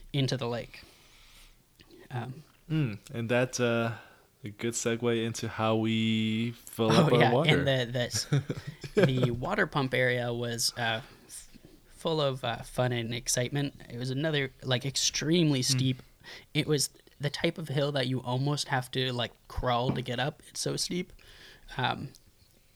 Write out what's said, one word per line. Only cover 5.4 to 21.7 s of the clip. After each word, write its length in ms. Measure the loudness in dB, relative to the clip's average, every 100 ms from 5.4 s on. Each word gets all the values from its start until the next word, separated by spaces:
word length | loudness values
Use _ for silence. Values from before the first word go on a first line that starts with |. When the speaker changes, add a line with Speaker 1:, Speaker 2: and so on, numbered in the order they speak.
| -6
Speaker 2:
how 280 | -2 2 2
we 720 | 2 2 2 2 2 0 -2 -6 -14
fill 260 | 0 4
Speaker 1:
Oh, 140 | 6 6
Speaker 2:
up 60 |
our 40 | 6
Speaker 1:
yeah, 140 | 6
Speaker 2:
water. 320 | 4 4 4
Speaker 1:
and 20 | 4
the, 240 | 0 0
the 120 | -2
s-, 220 | -2 -4 0 0 0 -6
Speaker 2:
<laughs> 320 | -8 -14 -4
Speaker 1:
the 360 | 2 4 4 2
water 360 | 0 -2 0 0
pump 280 | 0 0
area 360 | 2 2 2 -2
was, 440 | -2 -4 -2 -2 0
uh, 240 | -2 -2 -6 -18 -20
f-, 220 | -20 -20 -20 -20 -20 -20 -8
full 240 | -2 0
of, 240 | 0 0
uh, 140 | -4 -6
fun 340 | -6 0 0
and 200 | 0 -2
excitement. 640 | -4 -2 0 0 0 -2 -6 -12
It 80 | -8
was 120 | -4
another, 420 | -2 0 0 -2 -4
like, 240 | -2 0 0
extremely 760 | 0 0 0 2 4 6 4
Speaker 2:
Mm. 40 |
Speaker 1:
steep. 380 | 2 2 2 0 -6 _ -20 -18 -4
It 140 | -2 0
was 220 | 0 0 -6 -20 _
the 100 | -6
type 280 | -2 -2 -2
of 100 | -4
hill 220 | 0 0
that 140 | 0 0
you 140 | -2
almost 480 | 0 0 0 -2 -2
have 200 | -2 -2
to, 200 | -2 -2
like, 200 | -2 -4 -6 -10
crawl 420 | -4 0 2 2
to 100 | -2
get 180 | -4 -2
up. 200 | -4 -4 -12
It's 120 | -6
so 160 | -4 -2
steep. 360 | -2 -4 -6 -12 -20 -20 -20 -20 -12